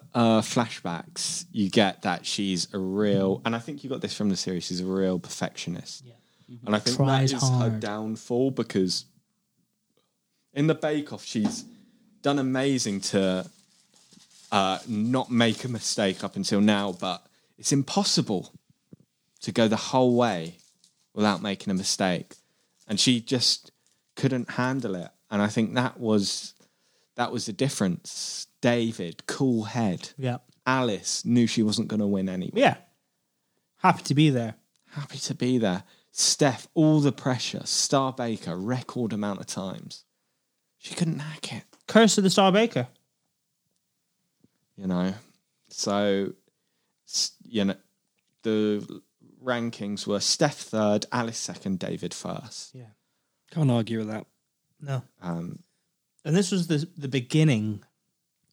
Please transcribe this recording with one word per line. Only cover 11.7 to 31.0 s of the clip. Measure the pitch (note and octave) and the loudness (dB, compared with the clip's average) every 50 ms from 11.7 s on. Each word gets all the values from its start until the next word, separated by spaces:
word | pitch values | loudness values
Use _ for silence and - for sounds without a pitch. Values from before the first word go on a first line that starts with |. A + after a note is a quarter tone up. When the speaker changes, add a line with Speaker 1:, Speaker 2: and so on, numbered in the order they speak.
| - - - _ _ _ _ _ _ _ | -20 -20 -20 _ _ _ _ _ _ _
Speaker 1:
done | - C#3 C#3+ C#3+ | 0 0 2 2
amazing | C3 C3 C3 C3 C3+ C#3 C3+ B2 - A2 G2 G2 | 0 0 0 0 0 0 0 0 0 -2 -2 -4
to | F#2+ - - G2+ F#2+ F#2+ F#2 F#2 F2+ - - _ _ _ _ _ _ _ _ _ _ _ - - - _ _ - - - | -2 0 2 2 4 4 2 0 -2 -6 -12 _ _ _ _ _ _ _ _ _ _ _ -20 -20 -20 _ _ -20 -6 0
uh, | G#2+ G2+ F#2+ F#2+ F#2+ - - | 2 2 2 2 0 -2 -4
not | - A2 G#2 G#2+ A#2+ B2+ C3 B2+ - | -4 -2 0 0 2 0 0 0 0
make | B2 A#2 A#2+ A#2 G#2 - - | 2 4 4 4 2 0 -4
a | B2+ | -6
mistake | B2 G#2 - - - - G#2 F#2+ F#2 - - | -6 -6 -6 -4 -2 0 0 0 0 -2 -6
up | G2 - | -8 -6
until | G2+ F#2+ - G#2+ G2+ | -6 -2 0 2 4
now, | G#2 G#2 G#2 G2+ G2+ G2 | 6 6 4 4 0 -2
but | F2+ F2+ G2 F#2 F2 F#2 _ _ _ _ _ _ _ | -4 -4 -6 -6 -6 -6 _ _ _ _ _ _ _
it's | - A#2+ - | -8 -2 0
impossible | D3 C#3+ C#3 - - G3 G3+ - - F3 - - G#2+ F2+ - - - - _ _ _ _ _ _ - - _ _ _ _ _ _ _ _ | 0 0 0 0 0 0 0 2 2 0 0 0 -2 -4 -4 -8 -16 -20 _ _ _ _ _ _ -20 -20 _ _ _ _ _ _ _ _
to | - - | -10 -2
go | - - A2+ | 2 4 4
the | G#2+ A2 | 4 2
whole | G#2 - - - C3 B2+ B2 A#2+ | 0 -2 0 2 4 4 4 4
way | A#2+ A#2+ A#2 G2 F2 D#2+ E2+ - - _ _ _ _ _ _ _ _ _ _ - | 4 4 2 0 -2 -4 -8 -12 -16 _ _ _ _ _ _ _ _ _ _ -2
without | G#2 G#2 G#2 G2 F2 | 0 2 2 2 0
making | G2 G#2 F#2+ - - G#2+ | -2 -4 -6 -4 -4 -4
a | F#2+ | -4
mistake. | F#2 F#2+ - - - G2+ F#2 F2+ - - - - - _ _ _ _ _ _ _ _ _ | -2 -2 -2 -2 0 0 0 0 -2 -6 -10 -18 -20 _ _ _ _ _ _ _ _ _
And | - G#2+ F#2+ | -4 -2 2
she | - C3 B2+ A#2 | 4 4 2 2
just | A2+ - C3+ A#2+ - - - - - - _ _ _ _ _ _ _ _ _ | 0 0 0 0 2 0 0 -2 -6 -14 _ _ _ _ _ _ _ _ _
couldn't | - - C3 C3 B2+ A2+ - | -2 0 0 0 -2 -4 -4
handle | - - B2 B2+ C3 C#3 A#2+ G#2+ F#2+ | -4 -2 -2 0 -2 -2 -4 -4 -4
it. | F2+ E2+ - - _ _ - | -6 -8 -10 -16 _ _ -4
And | A2 G2+ | 0 0
I | G#2 | 0
think | G#2 - A#2+ A2 G#2 A#2 | 2 2 0 0 2 2
that | B2 B2 B2+ - - | 0 0 0 -2 -2
was, | B2 A2 G#2+ G#2 G2 F#2+ - - - - - _ _ _ _ _ _ _ _ _ _ _ _ | 0 2 4 4 2 0 -2 -6 -8 -12 -16 _ _ _ _ _ _ _ _ _ _ _ _
that | - A#2+ - | -4 -4 -4
was | - A#2 - | -4 -6 -6
the | A#2 G#2 | -6 -4
difference. | - C3 C#3+ - - G#2+ F#2 E2+ - - - - - - - - - - - _ _ | -2 -2 -2 0 0 0 0 0 -2 -8 -12 -12 -10 -10 -8 -10 -10 -12 -14 _ _
David, | - B2 A#2+ A#2+ A#2 A2+ A2+ - G#2 - - - - | 2 2 2 2 2 0 -2 -4 -8 -8 -10 -10 -10
cool | - - - C#3 C3 A#2+ A2+ G#2+ | -8 -4 0 2 2 2 0 0
head. | G2+ - A#2+ A#2 G2+ F2 D#2+ - - - | -2 -2 0 0 0 0 -2 -6 -12 -10
Speaker 2:
Yeah. | - C3 B2+ B2 C3 - _ _ _ - | -6 -4 -4 -4 -6 -10 _ _ _ -2
Speaker 1:
Alice | B2+ C3 C3 B2+ A#2+ G2+ F2 | 0 2 2 2 0 -2 -4